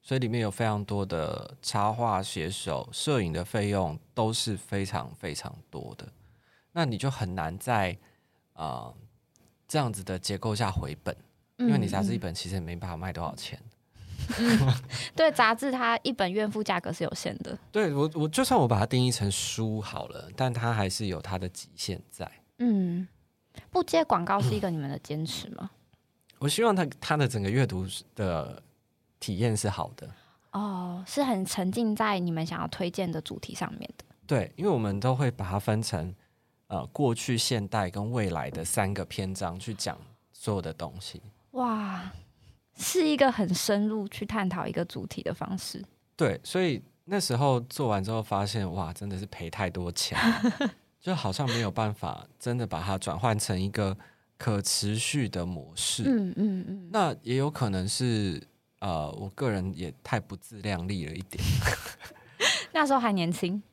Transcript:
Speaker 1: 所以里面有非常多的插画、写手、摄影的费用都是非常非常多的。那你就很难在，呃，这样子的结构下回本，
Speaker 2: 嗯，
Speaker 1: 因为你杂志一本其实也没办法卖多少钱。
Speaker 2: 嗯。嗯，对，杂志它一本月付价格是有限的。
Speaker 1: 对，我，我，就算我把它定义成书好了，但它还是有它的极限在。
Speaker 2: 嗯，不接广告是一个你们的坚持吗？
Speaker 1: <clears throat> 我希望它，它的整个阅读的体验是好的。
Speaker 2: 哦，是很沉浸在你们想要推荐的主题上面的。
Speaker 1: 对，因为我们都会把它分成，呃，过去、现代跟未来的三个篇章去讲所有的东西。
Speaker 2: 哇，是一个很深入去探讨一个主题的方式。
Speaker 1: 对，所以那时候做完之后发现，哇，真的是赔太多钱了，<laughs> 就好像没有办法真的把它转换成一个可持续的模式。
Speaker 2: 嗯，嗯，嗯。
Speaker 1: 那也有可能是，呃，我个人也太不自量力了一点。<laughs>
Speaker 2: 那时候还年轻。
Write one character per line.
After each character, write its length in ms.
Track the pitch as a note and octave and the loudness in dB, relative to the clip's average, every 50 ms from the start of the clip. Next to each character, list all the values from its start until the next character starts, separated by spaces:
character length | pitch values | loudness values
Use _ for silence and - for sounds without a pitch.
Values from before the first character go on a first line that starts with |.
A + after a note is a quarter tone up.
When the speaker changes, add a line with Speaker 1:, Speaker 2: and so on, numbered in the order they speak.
Speaker 1:
所 160 | _ - C3+ | _ 0 0
以 20 | C3 | 0
里 80 | B2+ | 2
面 140 | A#2 A2 A#2+ | 2 2 2
有 100 | A2+ G#2 | 0 0
非 140 | G2 - A#2+ | 0 0 0
常 180 | A2 G#2+ G#2 G#2 | 2 2 0 0
多 200 | - G#2 G2+ G2 | -2 -2 -2 -2
的 500 | F#2+ - E2 D#2 D#2 - - - - - - | 0 -2 -2 -2 -2 -4 -6 -8 -12 -14 -10
插 320 | - - - G#2+ G2+ G#2 A2 | -8 -2 0 2 2 2 2
画、 300 | A#2 A#2+ A#2 G#2 F#2 F#2+ | 2 2 2 2 2 0
写 280 | - - - D#2 E2+ | -2 -4 -4 -4 -4
手、 380 | G#2 - - - D#2 C2 - - - | -4 -4 -4 -4 -4 -4 -4 -6 -6
摄 280 | - - - D3 B2+ | -4 0 2 2 2
影 100 | G2+ E2+ D#2 | 2 2 0
的 120 | E2+ F2 | -2 -4
费 240 | - - A2+ G#2 G#2 | -2 0 0 0 2
用 300 | G2+ G2 F#2 D#2+ D2+ D#2 - - _ | 2 2 2 0 -2 -6 -10 -10 _
都 180 | - A2+ A2 A2+ | 0 2 2 2
是 240 | A2 - A2 G#2 | 0 -2 -2 -2
非 300 | F2 - - - G2+ G2 | -4 -6 -4 -4 -2 -2
常 260 | G2 - F#2 B1 C2 - | -2 -2 -4 -4 -6 -12
非 180 | - - F2 D2 | -10 -8 -8 -8
常 200 | - - - - - - _ | -8 -8 -10 -12 -12 -18 _
多 240 | - - - G#1+ G1+ | -12 -10 -10 -10 -12
的。 120 | - - - - - - - - _ _ _ _ _ _ _ _ | -14 -16 -18 -18 -20 -20 -20 -20 _ _ _ _ _ _ _ _
那 140 | E3+ E3 | 0 0
你 100 | C3+ A#2 | 2 0
就 140 | - - C3+ | 0 0 -2
很 240 | C3 - - F2+ F2+ | 0 0 -2 -2 -2
难 240 | F#2 D#2+ D#2+ E2 G2+ | -2 -2 -4 -4 -6
在， 400 | - - B2 G#2+ G2 F2+ F2 F#2+ - - _ _ _ _ _ _ _ _ _ | -2 2 2 4 4 2 0 -4 -10 -20 _ _ _ _ _ _ _ _ _
呃， 400 | - D#2+ D#2 B1+ A#1+ A1+ A#1+ A1+ - - - _ _ _ _ _ _ _ _ _ _ _ _ | -8 -6 -6 -6 -6 -8 -10 -14 -16 -20 -20 _ _ _ _ _ _ _ _ _ _ _ _
这 80 | - | 0
样 160 | D#3 C#3 A#2+ G#2+ | 0 2 2 -2
子 120 | G2+ F#2 | -4 -4
的 140 | - F#2+ F2+ | -4 -4 -4
结 200 | - - G#2 F#2 | -2 -2 -4 0
构 160 | - A2+ G#2+ | 0 0 2
下 160 | G2+ A2+ G2+ | 2 2 2
回 260 | F2+ - - C#2 D2 - - | 2 0 -2 -4 -8 -6 -6
本， 120 | - - - - _ _ _ _ _ _ _ | -6 -6 -6 -10 _ _ _ _ _ _ _
Speaker 2:
嗯， 80 | B3 | 2
Speaker 1:
因 60 | A#3+ G#3+ | 4 4
为 40 | G3 | 4
你 100 | - - | 4 2
杂 120 | - G2 | 2 2
志 140 | C#3 G3 F#3 | 2 2 0
一 40 | - | 0
本 140 | - F2+ E2 | -2 -4 -6
其 160 | - - F2 | -4 -6 -4
实 60 | F#2+ | -2
也 60 | F#2+ | -2
没 160 | E2+ D#2+ F2 | -2 -4 -6
办 120 | E2+ F2 F#2 | -6 -6 -6
法 80 | E2+ | -6
卖 160 | D#2+ E2+ F#2+ E2+ | -4 -6 -6 -4
多 100 | E2 E2+ | -4 -4
少 120 | D#2 - | -6 -6
钱。 260 | - - - - - | -8 -10 -10 -12 -12
Speaker 2:
嗯。 100 | - - - _ _ _ _ - - - - - - - - - | -14 -18 -20 _ _ _ _ -20 -16 -14 -10 -8 -6 -6 -2 0
嗯， 360 | A3+ A#3+ A#3 A3 C3+ C3+ B2+ - - - - - - - - | 4 6 6 6 6 6 4 2 0 -8 -8 -6 -8 -6 2
对， 160 | - D#4+ D#4 D4+ | 6 6 6 8
杂 200 | - A#3+ A3 A3+ | 8 6 6 6
志 200 | A3+ - C#4 B3+ | 4 0 0 0
它 260 | B3+ A#3+ A#3 A#3 A3+ - | 2 2 2 2 2 0
一 80 | - G#3 | -2 0
本 180 | - G3 F3+ | 2 0 2
月 160 | F3+ G#3 G#3+ | 2 0 0
付 160 | G#3 G#3 G#3+ G#3+ | 0 0 -2 0
价 160 | - G3 F3 | 0 0 0
格 140 | F3 F3 E3+ | 0 -2 -4
是 100 | - E3+ | -2 -2
有 100 | - - | -2 -2
限 220 | - - - G#2 - | -4 -4 -6 -6 -6
的。 200 | - - - - - - - | -8 -10 -10 -12 -12 -2 0
Speaker 1:
对， 200 | G#3 G#3+ F3 C#3+ | 2 2 4 4
我， 160 | C#3 C#3+ D#3+ D#3 | 2 2 2 2
我， 140 | D#3+ D3+ D#3 | 0 0 2
就 160 | D#3 - C4 | 4 2 4
算 140 | - C4 A3+ | 6 6 6
我 100 | C#3+ A#2+ | 6 6
把 100 | A#2 G2+ | 6 4
它 80 | G2 | 4
定 180 | - - B2+ B2+ | 4 4 4 4
义 60 | B2+ | 4
成 180 | A#2 - G#2 G2+ F#2+ | 4 2 2 0 0
书 480 | - - - - - A2 A2 G#2+ A2 | 0 -2 -2 -2 -2 -2 0 0 -2
好 260 | G#2+ - - - - - | -4 -6 -6 -8 -8 -8
了， 200 | - - D#2 D#2 - | -10 -12 -14 -14 -4
但 160 | - C3 C3 A#2+ | 0 0 0 2
它 200 | A#2 A2+ A#2 A#2 | 2 0 2 2
还 160 | G#2+ G2+ F#2+ | 2 2 2
是 180 | F#2 - A2 | 0 0 -2
有 140 | G2+ F#2 D#2 | -2 -2 -4
它 160 | - - F#2 | -4 -4 -4
的 120 | F#2 F#2+ F#2 | -4 -4 -4
极 200 | - - - - - | -8 -10 -16 -16 -10
限 260 | - - - F#2+ F2 - _ | -8 -6 -4 -4 -6 -8 _
在。 200 | - - - - - - _ _ _ _ | -12 -12 -12 -12 -12 -18 _ _ _ _
Speaker 2:
嗯， 500 | A#3+ B3 G#3+ G3 F#3 F3+ F3 F3 F#3 F3+ _ _ _ _ _ _ _ _ _ - - - | 2 4 4 4 4 2 0 -2 -4 -6 _ _ _ _ _ _ _ _ _ -20 -20 -2
不 120 | - F4+ F4 | 0 0 0
接 220 | - - E4 D#4+ | 4 4 2 4
广 200 | - A#3 F3+ F3 | 4 2 2 4
告 160 | F3 G3 G3+ | 2 2 2
是 140 | - - G#3+ | 4 2 2
一 60 | G#3+ | 2
个 100 | G3 F#3+ | 0 0
你 60 | E3+ | -2
们 120 | D#3+ D3 C3+ | -2 -2 -4
的 80 | C#3 - | -6 -8
坚 260 | _ - D3 D3+ D#3+ | _ -6 -4 -4 -4
持 220 | E3 - - - - | -4 -4 -6 -8 -10
吗？ 200 | - - - G3 _ _ _ _ _ _ _ | -12 -10 -10 -12 _ _ _ _ _ _ _
Speaker 1:
<clears throat> 360 | _ _ _ _ _ _ _ | _ _ _ _ _ _ _
我 100 | - D3 | -2 0
希 140 | - - A3+ | 2 4 4
望 140 | A#3 G#3 | 6 6
它， 100 | F#3 F3 C#3+ C3 - | 4 2 0 0 -6
它 160 | - - D#3+ | 0 0 4
的 100 | D3+ D3 | 4 4
整 160 | B2 - A2+ G2 | 4 4 2 0
个 80 | G2 | 2
阅 160 | G#2+ B2+ C3+ | 4 4 4
读 180 | A2+ F#2+ F#2 F#2 F#2+ - - - _ _ | 4 2 -2 -4 -4 -6 -10 -12 _ _
的 480 | - G#2+ F#2 E2+ D#2+ C#2+ - - - - _ _ _ _ _ _ _ _ _ _ _ | -2 -2 0 0 0 -2 -4 -10 -14 -18 _ _ _ _ _ _ _ _ _ _ _
体 200 | - - G2+ F2+ | -6 -4 0 2
验 180 | A2+ A#2+ A2 | 2 2 2
是 120 | G2+ - G#2+ | 2 0 -2
好 220 | G2 - D#2+ - - | -2 -2 -4 -6 -6
的。 120 | - - - - - - _ _ _ _ _ - | -12 -16 -16 -16 -18 -20 _ _ _ _ _ -6
Speaker 2:
哦， 500 | G3 G#3 G#3 G3 F3+ F3+ F3+ F3 F3+ F#3 | -4 -4 -4 -4 -4 -6 -6 -6 -8 -10
是 200 | - - C#4+ C#4+ | -6 0 0 2
很 200 | C4 A#3+ F#3+ F#3+ | 2 2 0 0
沉 280 | F#3 - - F3+ F#3 F#3+ | -2 0 0 0 0 2
浸 240 | A3+ A#3+ A3 G#3+ | 2 2 0 2
在 240 | G#3 A3 G#3+ G#3 F#3 | 2 2 2 2 2
你 100 | F3 F3 | 0 0
们 160 | E3 D#3+ D#3+ | 0 0 -2
想 140 | E3+ E3+ E3 | -2 -2 -4
要 80 | E3+ E3 | -4 -6
推 200 | - - F#3+ F3 | -4 -2 -4 -4
荐 220 | E3+ - F#3+ F3 | 0 -2 -2 -2
的 100 | E3 D#3+ | -2 -4
主 180 | D#3 - - - | -6 -6 -10 -10
题 140 | - - - | -10 -12 -8
上 180 | - - - - | -6 -6 -8 -8
面 160 | - - - - _ | -10 -12 -14 -14 _
的。 60 | - _ - _ _ | -20 _ -20 _ _
Speaker 1:
对， 260 | - D#3 B2+ F#2 - - | 0 2 2 2 0 -4
因 100 | - D#3+ | -2 2
为 60 | G#3 | 2
我 80 | F3 B2 | 4 4
们 220 | A2 G#2 F#2+ G2+ | 2 2 0 2
都 160 | G2+ B2+ C3 | 2 2 2
会 140 | B2+ C#3+ B2+ | 4 2 0
把 180 | B2 - G#2 F2 | 0 -2 -4 -2
它 100 | F#2 G2+ | -2 0
分 240 | - - G#2+ G#2+ A2 | 2 2 2 2 2
成， 320 | - - F2 D#2+ F2+ F#2 - _ _ _ _ _ _ _ _ _ _ | 0 -2 -2 -2 -4 -8 -10 _ _ _ _ _ _ _ _ _ _
呃， 180 | G2 F2+ C2+ - | -6 -6 -6 -6
过 240 | - - D3 C3 A2+ | -2 2 2 2 2
去、 240 | A2 - - B2+ | 2 0 0 0
现 300 | A#2 - - C3 A2+ G2+ | 2 2 2 0 0 -2
代 240 | G2 - A2+ G2+ F2+ | 0 0 0 0 0
跟 220 | F2+ G2+ G#2 A2 A#2+ | -2 -4 -4 -2 0
未 180 | A#2+ G#2+ F#2+ | 0 0 0
来 200 | F2 D#2+ B1+ C2 | 0 -2 -4 -4
的 140 | - - E2 | -6 -6 -4
三 280 | - - - G2+ F#2+ G2+ | -2 0 0 2 0 0
个 100 | G2 F2+ | -2 -4
篇 300 | - - - G2 F#2+ F#2+ | -6 -4 -4 -4 -4 -4
章 240 | F#2 G2+ F2 E2+ F#2 | -4 -4 -6 -6 -6
去 160 | F#2+ - A2 | -8 -8 -8
讲 240 | - - G2 E2 - - - - _ _ _ _ | -6 -4 -6 -6 -6 -10 -20 -20 _ _ _ _
所 220 | - - - G#2 | -8 -4 -2 -2
有 80 | G2 E2+ | -2 -2
的 100 | E2+ D#2+ | -4 -6
东 220 | - E2+ D#2 B1+ F#2 | -6 -8 -10 -8 -10
西。 200 | G2 - - - - G2+ - _ _ _ - | -14 -12 -14 -14 -18 -18 -20 _ _ _ -4
Speaker 2:
哇， 580 | B3+ B3 A#3+ A3+ A3 G#3 G3 F#3+ F3+ F3+ F#3+ - - - _ _ _ _ - - _ _ _ _ | -2 -2 0 0 -2 -2 -4 -6 -6 -8 -10 -12 -14 -18 _ _ _ _ -20 -20 _ _ _ _
是 300 | - - - - F#4 E4 | -6 -4 0 2 4 4
一 80 | D#4 D4+ | 4 6
个 160 | C4+ C#4 C4+ | 6 6 4
很 220 | A#3 - G#3 F3+ F#3 | 6 4 2 2 2
深 320 | F3 - - G#3 G3+ G#3 | 0 2 2 2 2 2
入 220 | G#3+ G#3+ A3 G3+ G#3 | 2 0 -2 -4 -4
去 160 | - - G#3+ | -6 -8 -8
探 240 | G3+ G#3+ A3 G3 F#3 | -4 -2 -2 0 0
讨 180 | F3 F3 - | 0 -2 -4
一 60 | - - | -4 -2
个 100 | - F3 | -4 -4
主 220 | F3+ - - - | -4 -6 -10 -10
题 160 | - - - - | -8 -10 -6 -6
的 120 | - - | -6 -4
方 240 | - - - F#3+ F3+ | -4 -6 -6 -6 -6
式。 260 | - - - - - - _ _ _ _ _ | -6 -8 -10 -10 -14 -16 _ _ _ _ _
Speaker 1:
对， 240 | - E3+ B2 F#2+ - - | 0 2 2 2 0 -6
所 200 | - - F3+ F#3 | -4 0 2 2
以 200 | F3 C3+ G#2+ - - _ _ _ | 2 0 -2 -4 -12 _ _ _
那 160 | - F#3+ G3+ | -2 0 0
时 160 | - - B2+ | 0 2 2
候 240 | A#2+ C#3+ C#3+ C3 B2 A#2+ | 4 4 4 4 4 2
做 260 | B2+ - - D3 A#2+ | -4 -4 -2 0 2
完 140 | G#2+ G2 F#2+ | 2 2 0
之 80 | G2+ | 0
后 120 | A2+ A2+ G#2+ | -2 -4 -2
发 240 | - G#2+ G2 G2+ | 0 0 0 0
现， 260 | G#2 G2 A2+ G2+ F#2 E2 | 0 0 -2 -2 -2 -2
哇， 200 | F#2+ F2+ D#2+ F2 | -2 -4 -4 -6
真 140 | - G2+ | -8 -8
的 120 | G2+ G2 F#2 | -8 -6 -6
是 80 | G2+ | -8
赔 240 | G2 - - F2 E2 | -8 -10 -10 -10 -10
太 180 | - - G2+ F2+ | -4 -2 -2 -2
多 240 | E2+ F2+ F2+ F2 E2+ | -2 -2 -4 -4 -2
钱 240 | - - - - - | -2 -2 -2 0 2
了， 520 | - A3+ A3+ A3 G#3 B3 - - C#4+ A3+ - - _ | 4 4 4 4 2 0 0 2 -2 -2 -2 -6 _
<laughs> 100 | _ _ _ | _ _ _
就 160 | _ - F#3+ | _ -4 -2
好 160 | D3+ - G2+ | 0 0 -2
像 160 | F#2+ - D3 C3 | 0 0 0 0
没 120 | A2+ A#2 | 2 2
有 100 | A2+ G2+ | 0 0
办 220 | F2 - A2+ G#2+ G#2 | 0 0 0 0 0
法 340 | - - F2 - - - - - _ | -2 -4 -6 -6 -6 -10 -18 -20 _
真 180 | - B2 A#2+ | -4 -2 0
的 100 | B2 A#2+ | 0 -2
把 140 | G2 - E2 | -2 -2 -4
它 160 | E2 F#2+ G2 | -2 0 -2
转 220 | F#2+ - G2+ E2 F2+ | 0 0 -2 -4 2
换 200 | G2 A#2+ A2 A2 | 2 4 4 4
成 220 | - - G#2 F#2 | 2 0 0 0
一 80 | F#2+ G2 | 0 0
个 240 | G2 - G#2 G2 F#2+ - - - - _ _ _ _ _ | 0 0 0 0 0 -4 -8 -20 -20 _ _ _ _ _
可 240 | - - A2 G2+ F#2+ | -2 0 0 0 0
持 340 | - - - - G#2 G#2+ | 0 0 0 0 0 0
续 320 | A2 A2 - - D3 C3 G#2 | 0 0 0 0 0 0 0
的 160 | - F#2+ F2 | -2 -2 -4
模 260 | F2+ F2+ D#2+ C#2 - - | -4 -4 -8 -10 -12 -8
式。 300 | - - - - - - | -4 -2 -2 0 2 2
Speaker 2:
嗯， 260 | C#4 C4 A3+ G3+ F3+ F3+ | 4 4 4 2 0 0
嗯， 280 | - G3+ G#3+ G3 F#3 F3+ - | 2 2 2 2 0 -4 -6
嗯。 200 | F#3+ G3+ F3+ E3+ | -8 -10 -10 -2
Speaker 1:
那 240 | F3+ A3 F#3+ D#3 A#2 - - | 2 2 2 2 2 -2 -2
也 140 | A2+ B2 | 0 2
有 140 | C3 C#3 D3 | 2 2 2
可 180 | D3 - B2+ A2 | 2 0 0 2
能 180 | G2 F#2+ F#2 | 2 0 0
是， 540 | G2 - - B2+ B2 A#2 G#2+ G#2 F#2+ E2+ D2 - _ _ _ _ _ _ _ | 0 0 0 2 2 2 2 2 0 -2 -4 -8 _ _ _ _ _ _ _
呃， 320 | - G2+ F2 D#2+ D2+ D2+ - | -4 -2 -2 -2 -2 -4 -6
我 160 | - G2+ G2 | -6 -8 -8
个 200 | - - C#3+ B2+ | -6 -2 0 0
人 220 | G#2+ G2 F2+ F#2 F#2 | 2 0 0 -2 -4
也 160 | - F#2 E2 C2+ - _ | -4 -6 -8 -8 -10 _
太 180 | - - A2 | -2 -2 -2
不 160 | F#2 - G2+ | -2 -4 -12
自 260 | - - - - G#2 G2 | -14 -14 -16 -16 -8 -4
量 240 | G#2+ G2+ F2+ E2+ | -2 -2 -2 -2
力 180 | F#2 - F#2 D#2+ | -4 -4 -4 -4
了 60 | D2 D#2+ | -6 -8
一 80 | D#2 F#2 | -10 -10
点。 200 | - - - - - - - - - - - - - - - - - | -10 -6 -2 0 2 4 4 4 2 0 0 -4 -12 -14 -14 -16 -18
<laughs> 600 | - - - - - - A4 C5+ - - - - - | -18 -20 -20 -20 -4 2 2 2 2 2 -2 -2 2
Speaker 2:
那 140 | D#4+ D4+ | 2 4
时 60 | C#4 C#4 | 6 6
候 80 | B3+ | 4
还 120 | A#3 A#3 G3+ | 4 4 2
年 180 | F#3+ E3+ E3 | 4 2 2
轻。 300 | F3+ - - F3+ F#3 G#3 G3+ _ | 2 2 0 0 0 -2 -6 _